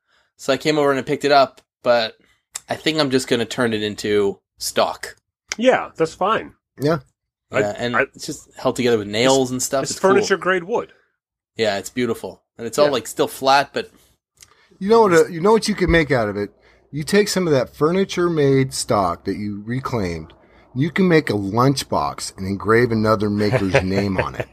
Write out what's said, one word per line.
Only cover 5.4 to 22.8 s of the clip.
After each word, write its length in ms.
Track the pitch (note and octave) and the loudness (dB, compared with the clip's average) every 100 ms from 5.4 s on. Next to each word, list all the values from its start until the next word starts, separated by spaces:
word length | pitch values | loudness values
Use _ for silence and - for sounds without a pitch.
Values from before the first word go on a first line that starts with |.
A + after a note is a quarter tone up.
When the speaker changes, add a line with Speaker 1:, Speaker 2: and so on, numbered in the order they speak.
| - - | -12 -2
Speaker 2:
Yeah, 320 | B3+ E3 C#3 - | 2 2 0 -4
that's 180 | D#3+ | -4
fine. 400 | - F#3+ A3 D2+ - _ - | -2 -2 -2 -6 -18 _ -4
Speaker 3:
Yeah. 200 | C#3+ D#3+ - _ _ _ _ | -2 -2 -4 _ _ _ _
Speaker 2:
I, 80 | B2+ | -4
Speaker 1:
Yeah, 120 | G#2 - | -4 -4
and 180 | A#2+ A#2 | -4 -2
Speaker 2:
I, 40 | C#3 | -4
Speaker 1:
it's 140 | - - | -6 -14
just 220 | D3 - - | -14 -16 -6
held 200 | C3 A#2+ | -4 0
together 240 | A#2+ A2+ | 2 0
with 80 | G2+ | 0
nails 420 | G#2+ B2+ C3+ B2 | 0 4 4 2
and 120 | B2+ | -4
stuff. 180 | - C3+ | -4 -4
Speaker 2:
it's 80 | C3+ | -4
Speaker 1:
It's 60 | - | -2
cool. 120 | F#3+ | 2
Speaker 2:
furniture 260 | G3 G3 F#3 | 2 2 -2
grade 280 | F3 F#3 E3+ | -2 -4 -4
wood. 280 | A#3+ - _ _ _ _ _ _ - | -6 -8 _ _ _ _ _ _ -4
Speaker 1:
Yeah, 220 | G#2+ G2 | -2 -2
it's 100 | F#2 | -4
beautiful. 540 | - A#2+ A2+ F#2+ F2 _ - | -4 -4 -4 -8 -14 _ -14
And 100 | A#2 | -6
it's 100 | D3+ | 0
all, 80 | D3 | 2
Speaker 2:
Yeah. 40 | |
Speaker 1:
like, 140 | B2+ - | 0 -4
still 200 | - C#3 | -4 -4
flat, 440 | - C3+ C#3 C3+ | -2 2 2 2
but 160 | A#2 A2 _ _ _ _ _ - _ _ - | -4 -10 _ _ _ _ _ -20 _ _ -8
Speaker 3:
You 100 | F#3+ | 2
know 120 | A#3 | 4
what, 120 | G#3 | 6
uh, 140 | E3 D#3+ | 6 4
you 120 | E3+ | 2
know 120 | G3 | 2
what 140 | A3+ - | 2 2
you 60 | F#3+ | -2
can 160 | F3 | 2
make 200 | E3 D3 | 2 2
out 160 | C3 G#2 | 0 0
of 80 | G2+ | -2
it? 140 | G#2 _ _ _ _ | -6 _ _ _ _
You 120 | C#3+ | -10
take 240 | D3 G3+ G3+ | 0 2 2
some 180 | F#3+ F3 | 0 0
of 60 | |
that 200 | C3+ A#2 | 0 0
furniture-made 1000 | - D3+ F#3 G3 - F3 D#3+ C#3 C3+ C3+ | -2 0 0 -2 -2 0 2 2 2 0
stock 500 | - - A2 F#2 E2+ F#2+ | -4 -2 0 0 -2 -6
that 120 | F#2 | -6
you 240 | G#2 G2+ G#2+ | -6 -8 -8
reclaimed. 680 | B2+ - A#2 F#2 E2 D#2+ - _ _ _ B2 | -8 -6 -4 -4 -6 -12 -20 _ _ _ -4
You 140 | D#3+ | -2
can 180 | - F#3 | 0 2
make 220 | D#3+ C#3+ | 2 2
a 40 | |
lunchbox 1000 | G#2 G2 A2 C3 C3+ - F#2 C#2+ C2 - - | -2 -2 2 2 2 -2 -2 -2 -6 -12 -10
and 80 | F#2+ | -8
engrave 440 | F#2+ G2 A2+ | -4 2 4